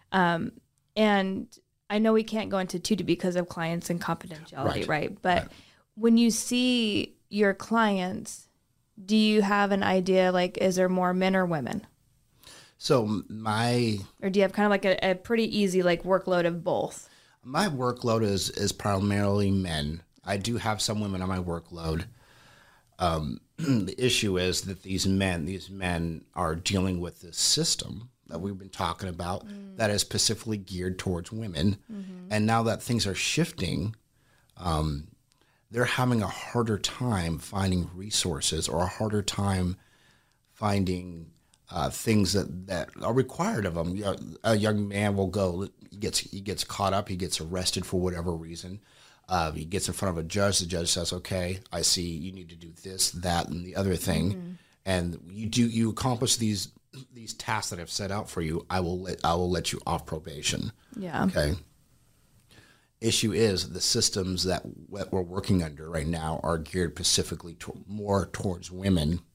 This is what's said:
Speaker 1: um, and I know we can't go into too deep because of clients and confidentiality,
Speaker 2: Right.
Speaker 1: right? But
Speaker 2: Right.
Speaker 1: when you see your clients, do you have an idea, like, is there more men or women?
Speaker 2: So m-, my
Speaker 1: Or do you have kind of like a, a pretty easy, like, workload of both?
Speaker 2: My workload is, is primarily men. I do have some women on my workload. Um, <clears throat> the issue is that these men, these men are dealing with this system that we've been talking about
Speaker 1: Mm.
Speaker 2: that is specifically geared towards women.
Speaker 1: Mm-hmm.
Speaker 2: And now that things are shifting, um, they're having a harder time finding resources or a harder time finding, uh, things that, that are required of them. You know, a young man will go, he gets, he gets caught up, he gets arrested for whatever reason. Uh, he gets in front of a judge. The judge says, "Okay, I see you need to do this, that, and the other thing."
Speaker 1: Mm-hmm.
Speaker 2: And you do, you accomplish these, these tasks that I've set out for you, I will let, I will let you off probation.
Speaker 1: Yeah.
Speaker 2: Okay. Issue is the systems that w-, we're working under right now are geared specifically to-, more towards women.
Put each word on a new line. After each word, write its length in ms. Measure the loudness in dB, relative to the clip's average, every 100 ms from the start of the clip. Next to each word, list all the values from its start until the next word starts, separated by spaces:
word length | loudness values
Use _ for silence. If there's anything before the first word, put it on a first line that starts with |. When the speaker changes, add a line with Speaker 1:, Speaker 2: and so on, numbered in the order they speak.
| _
Speaker 1:
um, 420 | 2 4 2 -2 -8 _ _ _ 2
and 520 | 4 4 2 -2 -8 -16 _ _ -2
I 100 | 2
know 140 | 4
we 100 | 4
can't 260 | 2 -2 -2
go 80 | -2
into 200 | -2 -4
too 160 | 0 0
deep 120 | 2
because 280 | 0 0 0
of 120 | -2
clients 400 | -4 -2 -2 -2
and 120 | -4
confidentiality, 640 | -2 -4 -6 -14 -12 -4 -2
Speaker 2:
Right. 220 | 0 0
Speaker 1:
right? 340 | -2 -2 -2
But 220 | 2 2
Speaker 2:
Right. 80 | 0 -12 -20 _ _ 0
Speaker 1:
when 220 | 6 8
you 120 | 6
see 840 | 4 0 2 2 2 2 0 -4 -8 _
your 240 | 2 2
clients, 920 | 2 0 2 4 2 -2 -4 -10 -14 -18 _ _ _ _ -18
do 120 | 2 6
you 260 | 6 6
have 300 | 4 4 4
an 120 | 2
idea, 480 | 4 4 6 6 6
like, 260 | 4 2 2
is 180 | 2 4
there 140 | 4
more 240 | 4 2
men 220 | 4 4 4
or 100 | 2
women? 420 | 0 -2 -6 -8 _ _ _ _ _ -20 -20 -20 _
Speaker 2:
So 280 | 2 4 4
m-, 200 | -2 -4
my 720 | -6 -2 2 2 2 2 0 -6 _
Speaker 1:
Or 80 | 0
do 100 | 2
you 40 |
have 100 | 2
kind 120 | 4 2
of 40 |
like 140 | 4 2
a, 260 | 2 2
a 40 | -2
pretty 420 | 0 0 2 2
easy, 240 | 2 4
like, 220 | 4 2
workload 420 | 2 2 2 2 2
of 180 | 0
both? 440 | -2 -2 -2 -6 -20 -20 _ _
Speaker 2:
My 240 | -2 0 2
workload 540 | 2 0 0 2 4
is, 260 | 4 2 0
is 200 | 0 -2
primarily 760 | 0 0 2 2 4 4 4 4
men. 520 | 2 2 -2 -2 -6 -12 _ -4
I 100 | -2
do 200 | -2 -2
have 240 | -2 0
some 180 | -2 0
women 220 | -2 -2
on 80 | -2
my 100 | -2
workload. 640 | -2 -6 -8 -8 -2 -2 -4 -12 _ -20 -20 -20 -20 _ _ -2
Um, 400 | 0 0 -2 -8 -12
<clears throat> 80 | -4
the 380 | 2 2 0 0
issue 400 | 2 2 2 2
is 240 | 2 0
that 200 | -4 -10
these 240 | -4 -2 2
men, 380 | 2 2 0 -4
these 240 | -6 -10
men 560 | -6 -2 0 -2 -6 -10 -4
are 200 | -2 -2
dealing 440 | 0 0 2 -2
with 220 | -6 -10
this 160 | -12 -2
system 720 | 2 2 2 -2 -4 -10 -14 _ -12
that 140 | -6
we've 160 | -6 -8
been 100 | -10
talking 380 | -4 -4 -2 -6
about 400 | -6 -6 -6 -8
Speaker 1:
Mm. 300 | -16 -16 -2
Speaker 2:
that 120 | 0
is 120 | 0
specifically 560 | 0 0 0 0 -4 -6
geared 420 | -4 -4 -4 -2
towards 320 | -2 -4 -4
women. 460 | -8 -6 0 2 0 -6
Speaker 1:
Mm-hmm. 360 | -12 -12 -12 -4
Speaker 2:
And 140 | 0 4
now 180 | 4
that 200 | 2 0
things 240 | 0 0 0
are 80 | -2
shifting, 800 | 0 0 0 -2 -2 -2 -4 -6 _ _ _ _ _ -8
um, 500 | -2 0 0 -4 -10 _ _ _ _ _ _
they're 140 | -2 0
having 360 | 2 2 2
a 60 | 0
harder 500 | -6 -4 -2 0 0
time 600 | -2 -4 -2 0 0 -4
finding 500 | -6 -2 2 2 0 -8
resources 720 | -4 -2 0 0 -2 -2 -2
or 140 | 0
a 40 | 0
harder 340 | -2 -2 0
time 560 | -2 0 0 2 0 -2 _ _ _ _ _ _ _
finding, 800 | _ 0 2 2 -2 -6 -12 -16 -20 _ _ -10
uh, 200 | -4 -2
things 440 | -2 2 4 4
that, 340 | 2 -2 -6 -6
that 220 | -6 -6 -4
are 120 | 0
required 520 | 2 0 -2 -2 0 -2
of 100 | -2
them. 200 | -2 -2
You 80 | -2
know, 100 | -4 -8 -4
a 120 | 2 4
young 300 | 4 2 0
man 280 | 0 2 2
will 120 | 2
go, 400 | 2 0 0 -6 -12 -20
he 80 | -8
gets, 220 | -4 -4
he 220 | -4 -8
gets 220 | -6 -6
caught 300 | -6 0 2
up, 140 | 2 -2
he 60 | -4
gets 240 | -4 -4
arrested 460 | -4 -2 -2 -2 -2
for 140 | 0
whatever 320 | 0 0 -2
reason. 480 | -4 -6 -12 -12 -14 -16 -20 -20 -20 -2
Uh, 220 | 0 0
he 140 | -4 -4
gets 220 | -2 -2
in 40 |
front 240 | -2 -2 -2
of 60 |
a 20 | -2
judge. 340 | 2 2 2
The 60 | 0
judge 220 | -2 -2
says, 240 | -2 -2
"Okay, 480 | -6 -4 -2 -2 -6 -6
I 120 | -2
see 220 | 0 0 -2
you 200 | -6 -8
need 160 | -12 -16
to 60 | -18
do 160 | -20 -16
this, 300 | -12 -2 -2
that, 380 | 0 0 0 0
and 160 | -6 -6
the 100 | -2
other 220 | 0 0
thing." 340 | 0 2 2
Speaker 1:
Mm-hmm. 200 | -2 -8 -14 _ _ -2
Speaker 2:
And 340 | 0 -2 -6 -12
you 180 | -8 -2
do, 200 | 2 2
you 220 | 4 0
accomplish 480 | 0 -2 0 0 2
these, 320 | 2 0 -4 -12 _ -20 -20
these 200 | -18 -14
tasks 380 | -10 -4 -4 -4
that 80 | -8
I've 80 | -8
set 180 | -6 -4
out 200 | -4 -6
for 120 | -4
you, 240 | -2 -4 -2
I 100 | -2
will 220 | 0 -2
let, 180 | -6 -2 2
I 80 |
will 160 | 2 2
let 220 | 0 -2
you 80 | -4 -2
off 200 | -4 -4
probation. 640 | -10 -10 -6 -4 -4 -6 -8 _ -12
Speaker 1:
Yeah. 300 | -6 -2 0
Speaker 2:
Okay. 300 | 2 0 0 -6 _ _ _ _ _ _ _ _ -20 -20 _ _ _
Issue 320 | 0 2 2
is 380 | 4 4 2 -2
the 80 | -2
systems 640 | 0 2 2 0 -2 0 0
that 180 | -2
w-, 420 | -4 -14 -14 -10 -4
we're 100 | -2
working 400 | -2 -4 2 2
under 260 | 2 -6 -6
right 180 | -4 -2
now 320 | -2 -2 -2
are 160 | 0 -2
geared 360 | -2 -2 -2 0
specifically 580 | 0 2 0 -6 -12 -14
to-, 280 | -14 -14 -12
more 400 | -8 0 2 2
towards 440 | -4 -4 -4 -8
women. 480 | -2 4 4 4 0 -6